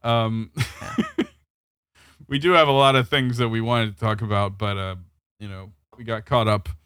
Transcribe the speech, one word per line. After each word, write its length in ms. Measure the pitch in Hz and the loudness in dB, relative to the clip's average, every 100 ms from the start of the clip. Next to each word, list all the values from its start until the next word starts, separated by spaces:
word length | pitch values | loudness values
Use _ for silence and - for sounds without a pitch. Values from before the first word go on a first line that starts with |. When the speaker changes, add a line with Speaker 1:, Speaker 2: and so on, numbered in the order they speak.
Speaker 1:
Um, 480 | 123 117 113 113 113 - | 0 0 0 -4 -8 -8
<laughs> 40 | 123 - | -10 -10
Speaker 2:
Yeah. 440 | - - 640 - - _ _ _ _ _ _ _ _ _ - | -12 -6 -6 -4 -8 _ _ _ _ _ _ _ _ _ -6
Speaker 1:
we 120 | 143 | -2
do 140 | 160 | 4
have 160 | 180 151 | 6 6
a 40 | |
lot 240 | 139 135 135 | 6 6 4
of 120 | 120 | 2
things 260 | 147 127 120 | 0 0 0
that 140 | 120 | 0
we 100 | 113 | 0
wanted 340 | 113 120 110 | 0 0 0
to 60 | 101 | -2
talk 220 | 113 104 | -4 -2
about, 340 | 110 104 101 98 | -2 -2 -2 -4
but, 220 | 104 98 | -6 -4
uh, 180 | 95 92 87 _ _ _ | -6 -10 -16 _ _ _
you 100 | 104 | -16
know, 240 | 95 95 _ _ - | -16 -18 _ _ -18
we 60 | |
got 200 | 113 110 | -8 -8
caught 240 | - 127 110 | 0 0 2
up 220 | 104 - - | 0 -4 -14